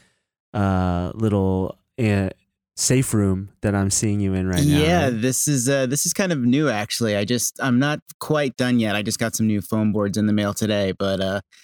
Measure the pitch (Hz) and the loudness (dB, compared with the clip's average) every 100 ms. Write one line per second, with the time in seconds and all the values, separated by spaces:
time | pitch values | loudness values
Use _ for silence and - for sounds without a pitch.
0 | _ _ _ _ _ 107 98 95 92 87 | _ _ _ _ _ -2 0 2 0 0
1 | 90 - 110 101 95 92 92 - _ - | -2 -2 0 2 2 0 -2 -6 _ -2
2 | 110 101 95 - _ _ _ - - 127 | 0 0 -2 -6 _ _ _ -4 0 2
3 | 135 110 98 95 98 _ 107 101 98 - | 2 2 2 0 -4 _ -2 0 0 0
4 | 110 101 98 95 92 92 147 147 156 175 | 0 0 0 0 0 2 2 4 4 2
5 | 139 113 127 123 - 143 120 139 131 143 | 2 0 -2 0 0 0 2 2 0 -2
6 | 165 - 196 151 120 135 151 107 104 - | -2 -2 0 0 2 2 2 0 -2 -2
7 | 117 101 101 120 - - 131 120 143 151 | 0 0 0 -2 -4 -4 0 2 0 -2
8 | - - - 151 143 - 123 123 110 101 | -8 -10 -2 -2 -2 -2 0 2 0 0
9 | 107 - 113 - 110 104 - 113 107 104 | -2 -2 -4 -2 -2 -2 -2 -2 0 0
10 | 101 107 104 104 101 101 107 104 98 90 | -2 0 0 0 0 -2 -2 0 -2 -2
11 | 98 95 95 101 - - | -2 -2 -2 -4 -8 -20